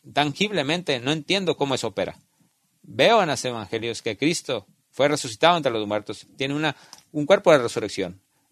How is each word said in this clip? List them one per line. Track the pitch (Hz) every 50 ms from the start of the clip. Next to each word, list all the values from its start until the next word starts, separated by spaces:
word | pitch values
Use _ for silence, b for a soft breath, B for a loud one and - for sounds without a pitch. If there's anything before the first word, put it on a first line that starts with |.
| _ -
Tangiblemente | 104 135 147 147 139 - 196 208 208 170 139 135 160 180 180 - 143 120
no | 117 135
entiendo | 156 160 143 - 175 202 190 165 135
cómo | - 143 139 131
eso | 117 - 110
opera. | 104 - 92 - - _ _ _ _ _ _ _ _ _ _ _ _ _
Veo | _ - 110 107 143 190 233 220
en | 190 160
los | 135 - -
evangelios | 127 120 113 107 92 - 113 107 117 110 -
que | - 117 104 -
Cristo | 135 156 170 - - - 131 107 - _ _ _ _ _
fue | _ - 135 147
resucitado | 151 143 - 127 110 - - 165 175
entre | 170 143 135
los | 117 110 107 104
muertos. | 104 107 107 - 104 - - _ -
Tiene | - 135 135 139
una, | 147 156 151 139 B B B B B B B
un | - 151 147
cuerpo | 139 190 202 202 185
de | 160 139
resurrección. | 120 113 - 120 110 98 - - 92 90 95 98 _ _ _ _ _ _